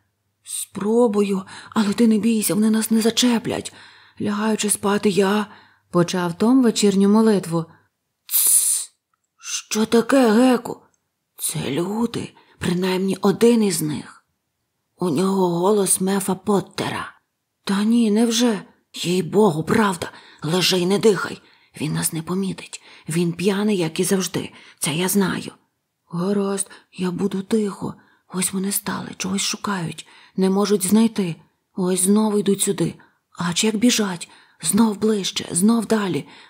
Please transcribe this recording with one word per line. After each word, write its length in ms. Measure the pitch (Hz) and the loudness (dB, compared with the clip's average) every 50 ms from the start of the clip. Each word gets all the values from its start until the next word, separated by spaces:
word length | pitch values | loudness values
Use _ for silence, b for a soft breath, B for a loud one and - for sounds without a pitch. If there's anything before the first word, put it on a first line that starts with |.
| _ _ _ _ _ _ _ _ _ | _ _ _ _ _ _ _ _ _
«Спробую, 1000 | - - - - - - 196 196 208 226 240 247 226 202 208 208 196 196 190 190 B B B B B | -12 -12 -10 -10 -10 -8 -6 -2 0 2 4 4 4 2 2 0 0 -2 -4 -6 B B B B B
але 240 | B 220 202 202 196 | B 0 0 0 2
ти 140 | - 240 | 2 4
не 100 | 220 220 | 4 4
бійся, 360 | 208 202 233 226 214 208 - 165 | 2 2 0 0 0 0 -2 0
вони 160 | 208 214 220 | 0 2 2
нас 220 | 214 220 220 - | 2 0 0 0
не 100 | 220 220 | 0 2
зачеплять. 720 | 214 226 226 - 247 247 233 214 151 139 92 80 - - B B B B B B B B B B | 2 2 0 2 2 2 2 0 -2 -4 -6 -6 -8 -10 B B B B B B B B B B
Лягаючи 480 | - 208 208 208 214 220 214 - - 208 | -6 -4 -4 -2 -2 -2 -2 -2 -2 -2
спати, 400 | - - - 196 202 208 - 214 | -2 -2 -2 0 0 2 0 2
я», 360 | 175 196 196 190 208 214 202 - b b b b b b b b | 2 2 2 2 2 0 -2 -4 b b b b b b b b
почав 420 | - 175 170 170 185 180 175 175 170 | 0 0 2 2 0 -4 -4 -4 -2
Том 300 | - 208 233 262 269 247 | 0 2 4 4 4 4
вечірню 460 | 220 220 - 208 202 190 196 202 196 | 4 2 2 2 2 4 4 4 6
молитву. 560 | 208 220 220 220 208 185 180 165 165 170 165 b b b b b b _ _ _ _ _ _ | 6 6 6 4 4 2 0 -2 -4 -4 -4 b b b b b b _ _ _ _ _ _
«Тсс! 640 | - - - - - - - - - - - - - _ _ _ _ _ _ _ _ _ | -4 -2 0 2 2 2 2 2 0 -2 -4 -6 -10 _ _ _ _ _ _ _ _ _
Що 480 | _ - - - - - - - 214 220 | _ -12 -10 -10 -10 -8 -4 -2 -2 0
таке, 460 | 220 233 233 233 - 277 277 254 220 | 2 2 2 2 4 4 4 4 4
Геку?» 500 | 208 233 254 262 247 - - - - - _ _ _ _ _ _ _ _ _ _ _ | 4 4 4 4 4 2 -2 -6 -12 -12 _ _ _ _ _ _ _ _ _ _ _
«Це 320 | - - - - 156 - 117 | -8 -8 -6 -6 -6 -6 -4
люди, 640 | 139 151 175 196 208 226 233 226 - - - - - b b b b b | -4 -4 -4 -4 -2 -2 -4 -4 -4 -6 -10 -10 -14 b b b b b
принаймні 580 | - 175 175 180 185 185 185 185 190 190 190 - | -4 -2 -2 0 0 0 0 0 0 -2 -2 0
один 420 | - 202 - - 226 233 240 226 214 | 0 0 2 4 4 6 6 4 2
із 180 | 196 170 160 | 2 0 -2
них. 440 | 160 151 147 113 - - - - _ _ _ _ _ _ _ _ _ _ _ _ _ _ _ | -4 -4 -6 -6 -10 -14 -20 -20 _ _ _ _ _ _ _ _ _ _ _ _ _ _ _
У 120 | - 180 180 | -6 -4 -2
нього 500 | 131 156 190 190 196 196 185 175 170 170 | 0 0 0 0 2 2 2 2 2 2
голос 420 | 180 196 214 202 190 180 - - | 2 2 2 2 2 0 0 0
Мефа 340 | 190 190 196 196 190 196 180 | 0 0 -2 -2 -2 -2 -4
Поттера». 760 | 185 - 214 202 185 - - - - 117 - - - - - - _ _ _ _ _ _ _ _ _ - | -4 -2 0 0 0 0 -4 -6 -8 -6 -6 -6 -8 -10 -12 -16 _ _ _ _ _ _ _ _ _ -6
«Та 200 | 202 196 196 208 | -4 -2 0 0
ні, 280 | 220 233 240 233 214 | 2 2 2 2 4
невже?» 500 | 202 220 240 233 226 233 247 240 214 175 - - _ _ _ _ - | 4 2 2 2 2 2 0 0 0 -2 -6 -12 _ _ _ _ -14
«Їй 300 | - - 165 180 185 180 | -8 -4 -2 -2 -2 -2
Богу, 400 | 147 151 202 220 196 147 156 156 | 0 2 4 4 4 2 0 -2
правда. 480 | - 214 233 214 196 185 - - - B B B B B B B | 0 0 2 2 0 -2 -4 -8 -12 B B B B B B B
Лежи 340 | 151 170 185 165 - 185 | -2 0 0 2 2 0
й 80 | 185 175 | 0 2
не 140 | 185 202 185 | 2 2 4
дихай. 420 | 208 226 190 156 - - - - b b b b b b b - | 4 4 4 2 0 -8 -10 -12 b b b b b b b -8
Він 120 | - 156 160 | -6 -4 -4
нас 200 | 160 165 - 165 | -4 -4 -4 -6
не 80 | 160 | -6
помітить. 600 | 160 - 180 190 196 185 - - - - - - B B B B B B | -6 -6 -4 -4 -4 -6 -6 -10 -12 -16 -18 -20 B B B B B B
Він 240 | 151 175 175 170 - | -2 -2 -2 -2 -2
п'яний, 440 | 175 175 208 190 196 208 214 208 | -2 -2 -2 0 0 0 0 0
як 220 | 180 165 156 - - | 0 -2 -2 -2 -2
і 40 | 185 | -2
завжди. 480 | 170 196 190 180 - - 156 - - B B B B B B | 0 0 -2 -2 -4 -6 -6 -8 -8 B B B B B B
Це 140 | - 165 139 | -6 -4 -4
я 140 | 170 185 | -2 -2
знаю». 440 | 180 202 202 185 165 - - - - - _ _ _ _ _ _ _ _ _ _ _ | 0 0 0 0 0 -2 -6 -8 -12 -14 _ _ _ _ _ _ _ _ _ _ _
«Гаразд, 600 | 170 170 180 196 202 202 196 196 196 196 - - B B B B | -8 -4 -2 -2 0 0 -2 -2 -4 -4 -6 -8 B B B B
я 200 | B - 185 180 | B -6 -6 -4
буду 300 | 175 170 190 196 - 190 | -4 -2 -4 -4 -4 -6
тихо. 520 | 190 - 226 220 208 196 175 - - - - b b b b b b b - | -4 -2 0 0 0 -2 -6 -8 -10 -10 -10 b b b b b b b -6
Ось 180 | 185 185 - 190 | -6 -4 -4 -4
вони 180 | 190 190 202 | -4 -4 -4
стали, 380 | 202 - - 190 190 190 185 - - | -4 -6 -6 -6 -8 -8 -8 -10 -10
чогось 240 | - - 190 196 202 | -10 -8 -6 -4 -4
шукають. 640 | - - - - - 214 202 185 165 156 160 - - b b b b b b | -4 -4 -6 -6 -6 -6 -6 -4 -6 -8 -10 -12 -16 b b b b b b
Не 140 | 190 185 190 | 0 0 2
можуть 360 | 190 196 208 196 208 185 185 | 2 2 2 2 0 0 2
знайти. 500 | 180 208 220 226 220 226 214 190 170 156 - - _ _ _ _ _ _ | 2 4 4 4 4 2 -2 -4 -4 -6 -10 -14 _ _ _ _ _ _
Ось 260 | 202 180 180 185 180 | -4 -2 -2 0 0
знову 380 | - 196 202 214 220 214 202 208 | 2 2 4 4 2 2 0 0
йдуть 220 | - 202 196 196 | 0 0 0 0
сюди. 340 | - 202 196 - 165 151 - b b b b b b _ _ - | 0 -2 -2 -2 -2 -4 -4 b b b b b b _ _ -6
Ач 240 | 175 175 165 - 214 | -4 -4 -2 -2 0
як 140 | 220 214 | 0 0
біжать. 520 | 202 247 247 - - 208 190 180 165 - b b b b b b b | 2 2 2 2 2 0 -2 -4 -8 -12 b b b b b b b
Знов 380 | - - 196 214 233 220 202 190 | -4 0 2 2 2 2 2 0
ближче, 480 | 208 220 220 202 180 - - - - - | 0 0 0 0 -2 -4 -6 -8 -8 -6
знов 340 | - - 196 220 233 233 202 | -2 2 2 2 2 2 0
далі. 420 | - 220 214 202 185 139 143 - B B B B | 0 -2 0 0 -2 -4 -4 -6 B B B B